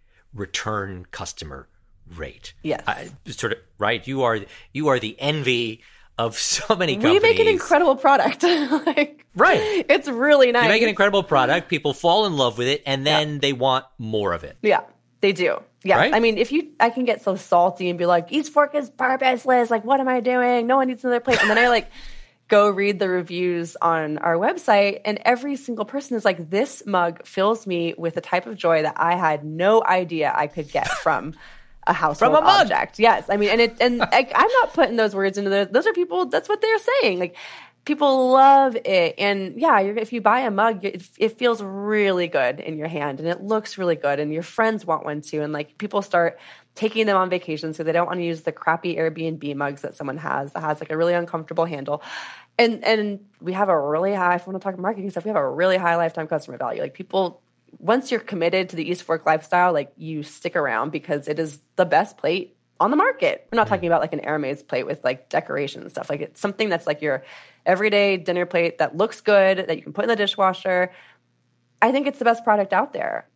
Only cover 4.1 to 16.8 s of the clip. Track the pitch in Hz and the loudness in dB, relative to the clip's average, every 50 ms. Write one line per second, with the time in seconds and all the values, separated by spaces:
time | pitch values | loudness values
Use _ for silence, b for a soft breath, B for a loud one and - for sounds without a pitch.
4.1 | 135 135 127 117 113 107 101 B B B B B - 143 151 147 131 120 110 107 | -2 0 0 0 0 -2 -4 B B B B B -8 -2 0 2 2 0 0 -4
5.1 | - - 135 147 156 151 135 131 123 120 117 110 110 b b b b b b b | -8 -4 -4 -2 -2 -2 0 0 0 0 -2 -4 -8 b b b b b b b
6.1 | _ - 117 117 - - - - - - - - 220 180 180 156 131 208 233 311 | _ -4 -4 -4 -4 -4 -4 -2 -4 -2 0 -2 0 0 0 0 0 2 4 4
7.1 | 359 403 440 453 440 440 440 440 403 339 - - 339 294 359 294 269 - - 269 | 4 6 4 4 4 4 4 2 2 0 2 2 2 4 4 4 2 4 4 4
8.1 | 277 262 - - - - 339 349 349 302 294 247 302 294 - 330 254 302 294 - | 4 4 2 0 0 0 2 2 2 2 0 0 -2 0 0 0 0 0 -2 -2
9.1 | - - _ _ _ 180 277 381 349 - 427 427 403 349 - - 302 277 - 285 | -4 -12 _ _ _ 2 4 4 4 2 2 0 -2 -2 2 2 2 2 2 -2
10.1 | 240 226 262 294 294 277 254 247 240 240 233 220 208 226 233 220 202 - 196 208 | -2 0 4 6 6 6 6 6 4 2 4 4 4 4 2 2 2 2 2 4
11.1 | 196 196 180 - 151 131 127 123 160 175 - - 175 143 - 147 131 - - 170 | 4 2 0 2 2 2 4 4 2 0 0 -2 -4 -2 -2 -4 -4 0 2 2
12.1 | 175 214 214 196 160 139 131 120 104 120 120 131 147 143 - 143 139 135 135 151 | 4 4 2 2 2 2 2 2 2 0 0 0 0 -2 -2 -4 -4 -2 0 2
13.1 | 151 151 151 151 147 139 139 139 135 120 131 135 127 131 131 - _ - 117 110 | 2 2 0 -2 -2 -2 -2 -2 0 0 0 0 0 0 -2 -6 _ -12 -8 -4
14.1 | 110 107 101 92 85 82 - 78 - - - 208 180 - - - _ _ _ _ | -4 -2 0 0 -2 -4 -6 -12 -12 -4 0 2 2 0 0 -6 _ _ _ _
15.1 | _ _ - 196 185 170 180 143 - - - _ _ _ - 190 185 120 202 233 | _ _ 0 0 0 2 0 -2 -2 -4 -8 _ _ _ 0 2 4 4 4 4
16.1 | - 226 233 226 214 202 240 - 277 330 - - - - | 4 4 2 2 2 0 -2 0 0 -2 -4 -4 -2 0